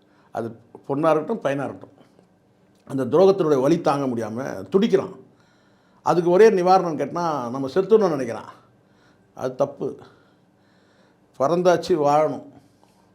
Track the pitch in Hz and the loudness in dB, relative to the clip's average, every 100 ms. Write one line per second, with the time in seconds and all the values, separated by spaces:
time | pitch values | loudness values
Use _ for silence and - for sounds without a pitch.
0 | _ _ _ - 113 113 _ - - 139 | _ _ _ -10 -10 -12 _ -20 -8 -2
1 | 160 156 151 - 139 139 123 95 - _ | 2 0 -2 -6 -4 -4 -6 -12 -20 _
2 | _ _ _ _ _ _ _ _ - 135 | _ _ _ _ _ _ _ _ -10 -6
3 | 123 156 196 190 156 139 139 165 160 143 | 0 4 4 4 2 2 2 2 0 -2
4 | 135 113 107 113 139 95 95 196 202 170 | -2 -4 -6 -8 -10 -10 -2 0 2 2
5 | 98 - - _ _ _ _ _ _ _ | 0 -10 -20 _ _ _ _ _ _ _
6 | - 170 170 180 220 190 180 185 175 151 | -2 0 2 6 6 6 4 2 2 -4
7 | 139 170 170 143 120 131 135 180 190 220 | -6 -4 -4 -4 -6 -6 -2 -2 2 4
8 | 185 143 120 107 - - _ _ _ _ | 4 -2 -6 -8 -14 -20 _ _ _ _
9 | _ _ _ - 127 131 139 - 139 - | _ _ _ -10 -10 -4 -4 -4 -10 -10
10 | - _ _ _ _ _ _ _ _ _ | -18 _ _ _ _ _ _ _ _ _
11 | _ _ _ - 135 175 180 170 170 165 | _ _ _ -4 -2 2 2 0 0 0
12 | 143 151 151 - - - _ _ _ _ | 2 2 0 -4 -12 -20 _ _ _ _
13 | _ | _